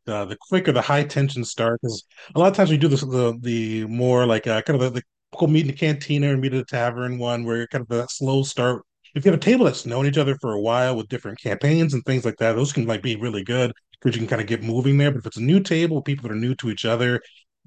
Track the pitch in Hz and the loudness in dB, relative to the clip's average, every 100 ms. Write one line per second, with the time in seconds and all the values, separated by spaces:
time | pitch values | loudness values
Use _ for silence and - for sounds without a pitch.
0 | - 104 98 101 - 185 180 123 113 143 | -4 -6 -6 -10 -2 0 2 2 2 0
1 | 147 151 139 131 117 - 117 117 120 110 | 0 0 -2 -2 -8 -2 -2 0 -4 -8
2 | - - - 147 185 190 180 151 156 135 | -12 -20 -6 2 2 4 4 4 4 2
3 | 139 127 120 117 120 117 110 110 110 117 | 0 0 0 -2 -4 -2 -2 -4 -4 -2
4 | 127 123 123 110 120 110 - 143 127 123 | 2 4 4 2 0 -2 0 0 0 -2
5 | - _ _ - 165 156 143 139 156 143 | -8 _ _ -2 2 4 2 0 -2 -2
6 | - 147 143 135 135 131 131 127 120 120 | -2 0 0 0 0 -4 -4 -4 -2 -4
7 | 123 123 120 120 117 117 117 131 113 117 | -6 -4 -4 -4 -4 -6 -4 -6 -4 -4
8 | 120 - 135 135 135 - 123 120 - _ | -4 -6 0 0 0 0 0 0 -6 _
9 | _ 151 165 160 - 254 214 - 120 120 | _ 0 2 4 4 4 4 2 -4 0
10 | 143 143 139 135 123 104 107 120 127 120 | 0 2 0 0 -2 -2 0 2 2 0
11 | 107 123 104 - 113 98 143 160 160 135 | -4 -8 -10 -10 -6 -2 2 4 2 0
12 | 127 131 117 - 113 113 139 - 117 110 | 0 -2 -2 0 0 2 0 0 -2 -2
13 | 113 107 120 104 95 123 123 - _ _ | -4 -4 -4 -6 -4 -2 -2 -4 _ _
14 | 123 113 113 113 104 113 113 117 131 139 | -2 0 -2 -2 -2 -4 -2 0 2 4
15 | 143 139 110 - 123 190 190 165 165 156 | 4 0 -6 -4 2 2 4 0 2 0
16 | 147 139 117 107 120 127 113 101 113 117 | -2 -6 -4 -4 -4 -2 -4 -4 -2 0
17 | 123 123 - _ _ _ | 0 0 -4 _ _ _